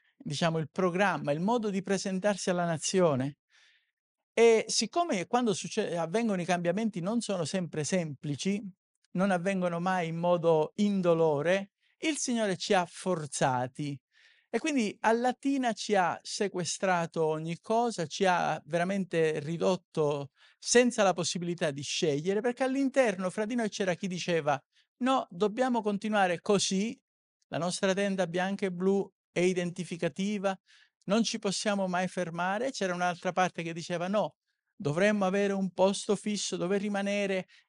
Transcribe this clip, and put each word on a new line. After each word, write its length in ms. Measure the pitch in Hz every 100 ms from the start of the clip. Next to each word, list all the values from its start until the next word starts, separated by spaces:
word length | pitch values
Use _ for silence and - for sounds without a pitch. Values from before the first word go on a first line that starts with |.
| _ -
diciamo, 420 | - 143 170 160
il 100 | 151
programma, 600 | - 185 175 202 156 147
il 80 | 147
modo 320 | 190 247 214
di 120 | 190
presentarsi 680 | 190 190 202 190 208 190 -
alla 140 | 175
nazione. 720 | 170 160 - 185 175 131 139 - _ _ _ _ _ _ _ _ _
E 320 | - 233 220 -
siccome 640 | - 214 339 349 208 165
quando 260 | 240 240
succe-, 420 | 170 175 - 202 170
avvengono 460 | 165 208 233 190
i 20 |
cambiamenti 560 | 170 175 170 185 226 190
non 200 | 175 233
sono 240 | - 185
sempre 400 | 151 - 165 151
semplici, 760 | 147 190 156 139 151 139 190 202 196 - _ _ _
non 180 | 175 202
avvengono 480 | 180 180 190 180 170
mai 300 | 185 185 165
in 80 | 165
modo 560 | 175 175 165 160 151
indolore, 960 | - 208 196 175 165 160 143 156 190 202 _ _ -
il 200 | 311 294
Signore 380 | - 233 214 175
ci 180 | -
ha 100 | 196
forzati. 1120 | 175 - 185 175 147 - 151 127 131 - 147 143 _ _ _ _ _
E 100 | 233
quindi 380 | 320 285 208 -
a 120 | 214
Latina 600 | 233 254 240 277 277 240
ci 240 | 208 - 202
ha 220 | 170 123
sequestrato 1000 | - - 202 185 160 - 190 180 165 170
ogni 340 | 156 156 165 170
cosa, 460 | - 226 240 208 160
ci 180 | -
ha 360 | 190 175 156 156
veramente 760 | 143 170 175 196 175 165 160 156
ridotto 920 | 143 170 190 180 _ - 147 143 139 _ - _
senza 440 | - 240 247 233
la 100 | 196
possibilità 580 | 180 165 185 175 170 165
di 100 | 143
scegliere, 580 | 139 - 170 143 170 202
perché 220 | 233 240
all'interno 680 | 262 269 269 277 233 185 185
fra 160 | 214
di 100 | 214
noi 140 | 247 214
c'era 260 | - 190
chi 120 | 165 196
diceva: 520 | 175 - 170 147 135 _ _ _ -
"No, 280 | 254 262 -
dobbiamo 520 | 170 208 220 254 240
continuare 580 | 208 202 220 214 190 170
così, 580 | - 202 - 190 220 - _ _ _ _ -
la 100 | 139
nostra 340 | 175 175 196
tenda 340 | 185 202 190 175
bianca 380 | 175 190 196
e 60 | 190
blu 400 | 175 190 196 180 _ _
è 100 | -
identificativa, 1160 | 180 180 175 175 165 175 170 - 196 208 190 190 _ - _ _
non 180 | - 220
ci 160 | 220 226
possiamo 480 | 208 175 214 202 190
mai 220 | 180 185
fermare." 600 | - 175 170 180 202 269
C'era 240 | - 190
un'altra 380 | 175 180 175 190
parte 300 | 175 180 -
che 120 | 165
diceva: 340 | 165 165 175 180
"No, 280 | 208 160 - _ _ _
dovremmo 520 | - 147 151 208 208 185
avere 260 | 196 202
un 180 | 196 190
posto 440 | - 190 196 - 196
fisso 400 | 214 202 - 180
dove 220 | 175 202
rimanere 680 | 208 202 202 202 202 190 180 _